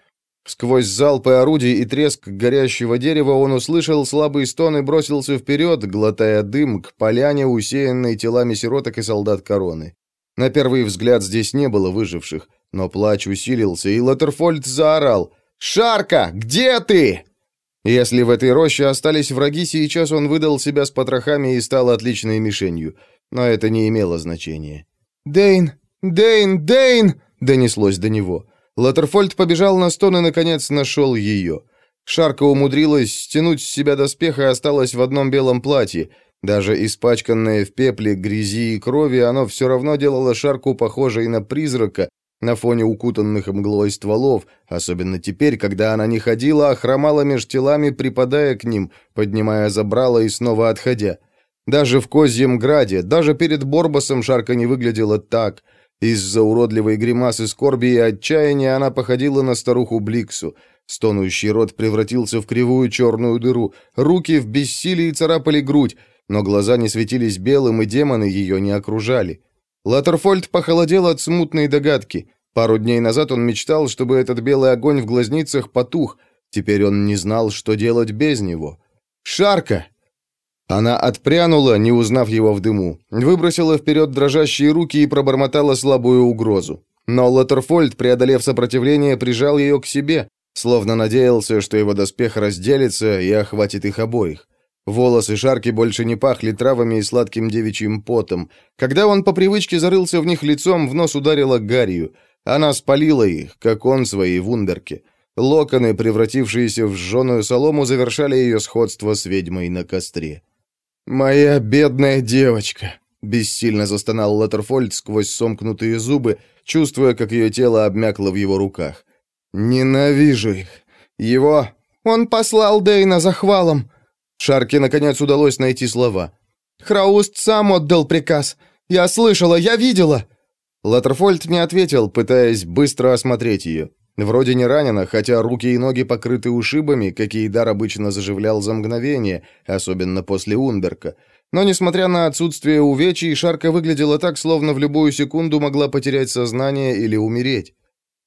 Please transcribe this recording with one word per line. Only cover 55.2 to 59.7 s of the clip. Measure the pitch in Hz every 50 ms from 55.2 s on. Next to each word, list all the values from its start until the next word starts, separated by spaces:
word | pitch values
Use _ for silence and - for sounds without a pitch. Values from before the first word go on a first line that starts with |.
так. | 104 _ - 113 113 104 92 - _ _ _ _ _ _ _ _ -
Из-за | 113 113 107 95 92 95 113 110
уродливой | 107 110 117 120 113 107 110 107 107 110
гримасы | 104 110 117 120 120 127 123 113 - 113
скорби | 110 - - - 139 131 123 120
и | 123 123
отчаяния | 117 117 113 107 98 - - 156 156 151 147 143 143 135 131 131
она | 135 139 135
походила | 131 - 123 - 127 123 131 147 139 139 139
на | 131 123
старуху | - - -